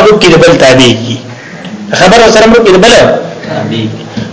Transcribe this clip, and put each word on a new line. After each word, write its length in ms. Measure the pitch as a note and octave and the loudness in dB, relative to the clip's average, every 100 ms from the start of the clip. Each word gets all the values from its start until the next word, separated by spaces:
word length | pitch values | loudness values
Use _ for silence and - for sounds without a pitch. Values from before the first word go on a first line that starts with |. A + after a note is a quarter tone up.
| G#3+ | 2
روپ 100 | G#3 | 2
کې 60 | F3+ | 2
د 80 | D#3+ | 2
بل 100 | E3+ D3 | 4 2
تابع 340 | C3+ C3 B2 A2 | 2 2 2 0
کیږي. 200 | A2+ - - - - - - - - - | -6 -10 -12 -20 -20 -18 -16 -14 -8 -2
خبر 180 | F#3 A#3 A3 | 2 4 4
وسره 160 | A3 | 4
هم 80 | A3+ | 4
روپ 120 | A#3 A3 | 4 4
کې 60 | |
د 60 | F#3 | 2
بل 80 | A3+ A#3 - - - - - | 4 2 2 -2 -6 -12 -10
تابع 340 | B2 G#2+ A2+ | -8 -6 -6
کیږي. 220 | A2 - - - - | -8 -10 -12 -12 -10